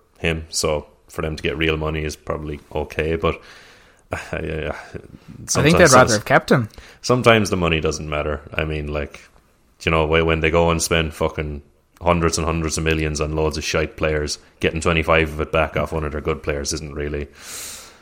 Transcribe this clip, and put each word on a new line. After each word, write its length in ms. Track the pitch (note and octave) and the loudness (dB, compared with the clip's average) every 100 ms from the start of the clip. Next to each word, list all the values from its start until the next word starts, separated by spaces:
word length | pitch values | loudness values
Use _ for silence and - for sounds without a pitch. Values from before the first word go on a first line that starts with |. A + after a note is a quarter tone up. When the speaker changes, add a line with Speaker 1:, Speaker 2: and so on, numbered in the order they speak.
| _ _ | _ _
Speaker 1:
him, 280 | E2 E2 D#2+ | -4 -4 -6
so 380 | - E2 D2+ - _ _ | -4 -2 -2 -6 _ _
for 140 | - | -8
them 140 | D#2+ D#2 | -6 -4
to 60 | |
get 160 | E2+ C#2+ | -6 -2
real 180 | D#2+ D#2 | -2 -2
money 280 | D#2 D#2 | -2 -4
is 120 | D2+ - | -6 -8
probably 440 | - D#2 D2+ D2 - | -8 -8 -8 -12 -10
okay, 420 | D2+ D2 - D#2+ E2 | -8 -6 -4 -2 0
but, 200 | E2 - - - - - - _ - | -2 -4 -8 -20 -20 -20 -20 _ -12
uh, 60 | - - D#2 | -10 -8 -8
yeah, 300 | D#2+ D#2 D2+ | -6 -6 -6
Speaker 2:
I 880 | - - - - - - - - - | -8 -12 -18 -18 -20 -20 -14 -4 2
think 160 | C#3 F3 | 4 8
they'd 140 | E3 | 8
Speaker 1:
sometimes 40 | |
Speaker 2:
rather 200 | B2+ B2 | 8 8
have 100 | G#2+ | 4
kept 260 | - C#3+ - | 4 2 4
him. 180 | D#3+ A2 - - - | 2 2 -8 -20 -8
Speaker 1:
sometimes 480 | - B2+ A#2 A2+ F#2+ | 0 4 6 6 4
the 60 | F#2+ | 2
money 240 | E2+ D#2+ | 2 2
doesn't 280 | D#2+ D2 D2+ | 0 -2 -4
matter. 320 | D2+ D2+ D2 - | -4 -2 -4 -6
I 120 | - | -4
mean, 280 | D#2 D#2 D2 | -4 -4 -4
like, 280 | D2+ C#2+ - - _ _ _ _ _ | -6 -6 -10 -20 _ _ _ _ _
you 80 | - | 0
know, 160 | D#2+ D#2 | 2 4
whe-, 180 | E2 | 4
when 160 | E2 D#2+ | 4 2
they 100 | D#2+ | 2
go 200 | E2+ E2+ | 4 4
and 120 | E2 | 2
spend 300 | - E2+ D#2 | 2 0 0
fucking 500 | - D#2+ - D2+ C#2+ - _ _ - | -2 -4 -2 -8 -10 -14 _ _ -4
hundreds 380 | F2 E2+ E2 E2+ | 0 2 2 0
and 80 | D#2+ | -2
hundreds 320 | E2 D#2+ D#2+ | -2 -2 -2
of 60 | |
millions 360 | D#2+ D#2+ D#2 D2 | 0 0 0 -2
on 160 | D2+ D#2 | -4 -2
loads 220 | D#2 D#2 | -2 -2
of 60 | |
shite 320 | - E2 D#2 - | -4 -2 -2 -2
players, 420 | D#2+ D2+ D2+ - - - | -2 -2 -4 -8 -14 -4
getting 200 | E2+ D#2+ | -4 0
twenty-five 520 | F2 E2 D#2 E2 D#2+ | 0 0 2 2 2
of 80 | D2+ | -2
it 120 | D#2 | -2
back 240 | E2 D2+ D#2 | 0 0 -2
off 160 | D2 | -4
one 120 | D#2+ | -4
of 80 | D#2 | -4
their 80 | D2+ | -4
good 200 | D2 D2+ | -4 -4
players 300 | - C#2+ D2 | -4 -4 -4
isn't 220 | D#2 D2+ | -6 -8
really, 340 | D2 D2 D2 C#2+ - - - - - - - | -8 -6 -6 -8 -14 -16 -14 -14 -16 -20 -20